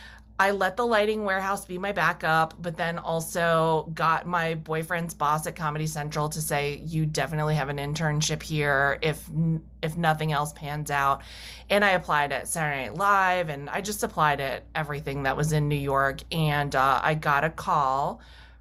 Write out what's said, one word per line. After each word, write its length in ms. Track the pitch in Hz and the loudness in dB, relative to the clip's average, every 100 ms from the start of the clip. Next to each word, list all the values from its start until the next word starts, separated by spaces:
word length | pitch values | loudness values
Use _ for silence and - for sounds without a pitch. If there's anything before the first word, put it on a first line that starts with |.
| - - - - | -20 -20 -8 0
I 100 | 196 | 2
let 260 | 202 185 196 | 2 0 0
the 80 | 240 | 2
lighting 400 | 220 208 214 208 | 4 4 2 0
warehouse 380 | 190 190 196 - | 0 0 -4 -4
be 120 | 180 | -6
my 140 | 202 | -4
backup, 640 | 202 165 165 160 160 160 - | 0 2 2 2 2 2 -2
but 160 | 170 165 | -8 -4
then 220 | 170 170 | -2 -2
also 920 | - 165 160 180 170 165 160 160 165 | -2 -2 -2 0 4 4 4 2 0
got 320 | 160 160 160 175 | 0 2 2 0
my 300 | 175 165 165 | -2 -2 -4
boyfriend's 580 | 156 160 160 170 165 | -4 -4 -2 -2 -4
boss 320 | - 147 156 156 | -2 0 0 -2
at 100 | 156 | -4
Comedy 300 | 170 151 156 | -4 -2 -2
Central 420 | 156 151 156 151 | -4 -4 -2 -2
to 120 | 156 | -2
say, 400 | 151 147 143 143 160 | -2 0 0 -4 -4
"You 200 | 156 156 | -2 0
definitely 480 | 156 135 156 151 156 | 0 -2 0 0 0
have 140 | 135 | 0
an 80 | 143 | -4
internship 640 | 143 151 160 147 151 151 | -4 -2 0 0 0 -4
here 560 | - 151 147 139 143 - | -4 0 2 4 2 2
if 260 | 156 147 - | -2 -2 -4
n-, 320 | 151 165 160 - - | -2 0 0 -4 -8
if 120 | 160 170 | -6 0
nothing 360 | 165 151 156 | 2 2 0
else 180 | 143 147 | 0 -2
pans 360 | - 143 147 147 | -6 -8 -6 -2
out." 320 | 143 139 139 - - - - - | 2 2 0 -4 -16 -16 -12 0
And 160 | 202 202 | 2 4
I 60 | |
applied 400 | 185 180 147 143 | 2 2 0 2
at 160 | 131 - | -2 -4
Saturday 400 | 170 151 139 117 | -2 -2 -2 -4
Night 80 | 147 | 0
Live, 520 | 202 196 185 180 165 | 2 4 4 2 0
and 200 | 139 143 | -6 -6
I 120 | 180 | -6
just 220 | 196 208 | -4 -4
applied 380 | 208 - 151 139 | -4 2 2 2
at 240 | 135 117 - | -2 -6 -6
everything 500 | 151 147 143 147 139 | -6 -4 -6 -6 -2
that 140 | 135 139 | 0 0
was 160 | 151 | 2
in 160 | 151 147 | 2 2
New 60 | 147 | 0
York. 460 | 139 135 139 131 - | 0 2 2 -2 -6
And, 440 | 170 156 147 143 135 | -2 0 2 0 2
uh, 240 | 135 131 | 4 4
I 100 | 156 | 2
got 300 | 156 156 143 | 0 2 2
a 60 | 156 | 2
call 680 | - - 160 135 135 156 233 - - - - | -2 0 2 2 2 0 -4 -12 -20 -20 -20